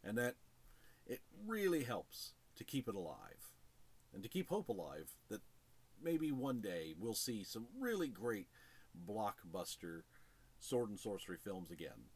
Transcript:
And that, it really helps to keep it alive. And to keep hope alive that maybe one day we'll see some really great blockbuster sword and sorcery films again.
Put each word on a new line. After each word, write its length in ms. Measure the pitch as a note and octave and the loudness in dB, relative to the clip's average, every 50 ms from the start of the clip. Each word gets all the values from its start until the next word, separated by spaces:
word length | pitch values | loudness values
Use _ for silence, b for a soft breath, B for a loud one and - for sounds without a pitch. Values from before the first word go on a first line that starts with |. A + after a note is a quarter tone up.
| - | -2
And 140 | G2 G#2+ | 0 2
that, 180 | A#2+ A#2+ B2 B2 - - - - - B B B B B B B B B | 4 4 4 2 -2 -16 -20 -20 -20 B B B B B B B B B
it 160 | - B2 - - - - F#3 G#3 | -6 -6 -6 -6 -14 -14 -10 -4
really 380 | G#3+ A3 G#3+ G3+ F#3 F3 D#3 C3 | -2 2 6 6 8 8 6 4
helps 500 | A#2 A#2 F2+ - - - - - - - - - - - | 2 0 -2 -2 -6 -8 -8 -8 -8 -10 -16 -20 -20 -12
to 60 | - A2 | -12 -8
keep 240 | - - C3+ - | 0 0 2 2
it 80 | - G2+ | 2 0
alive. 560 | G2 F2 - - - - - - - - - - - - - - - - - - - - - - | 0 -2 -4 -6 -8 -10 -14 -14 -14 -14 -16 -16 -18 -20 -20 -20 -20 -20 -20 -20 -20 -20 -12 -10
And 100 | G#2 F#2+ | -8 -8
to 60 | - | 0
keep 200 | - F#3 - - | 0 0 2 2
hope 200 | A#2 G#2+ - - | 2 0 2 0
alive 420 | A2+ F#2+ E2 C#2+ C#2 D#2 D#2+ - - - - - | 0 -2 -2 -4 -6 -6 -8 -10 -12 -16 -6 -6
that 120 | G#2 G#2 - - - - - - - - - - - - | -6 -6 -6 -12 -20 -20 -20 -20 -20 -20 -20 -20 -16 -2
maybe 300 | D#3+ E3 E3 D#3 D#3 D3+ | 2 4 4 6 6 4
one 300 | C#3 B2+ B2+ C#3 B2+ A#2+ | 4 4 4 4 4 2
day 340 | G#2 G2 F2 E2+ D#2+ D#2+ D#2 | 2 0 0 0 -2 -2 -4
we'll 160 | E2 G#2 A#2 G#2+ | -2 0 0 2
see 300 | - - - A#2 G#2 F#2+ | 2 2 2 2 0 -2
some 240 | - - A2+ A#2 A#2+ G#3 C4 | -2 -4 -6 -6 -6 -4 0
really 280 | C4 A#3+ A3+ G3 E3+ | 2 2 4 4 2
great 400 | C#3 G#2+ F2+ A2 A#2+ A2+ G2+ - - B B B B B B B B - E2+ F2 | 2 0 0 2 2 2 2 -2 -6 B B B B B B B B -14 -10 -6
blockbuster 960 | F2 G#2 A2 G#2+ G2+ - - - F2 E2 F#2 E2+ - - - - E2+ E2 E2 - B B B B B B B B B B - | -2 0 2 2 2 0 -2 -10 -4 -2 -2 -2 -2 -4 -6 -4 -6 -6 -6 -8 B B B B B B B B B B -14
sword 300 | - - B2+ B2 A#2+ G#2+ | -2 2 4 4 4 4
and 100 | G#2 F#2 | -2 -4
sorcery 380 | - A2+ G2+ F#2 - - F2+ | -2 -2 -2 -2 -2 -4 -6
films 340 | E2+ - G#2 F#2+ F#2 F2+ E2+ | -4 -4 -4 -4 -4 -4 -6
again. 380 | F2 D2+ E2 - A1+ A1+ A#1 A#1 - | -6 -6 -6 -8 -8 -10 -14 -16 -18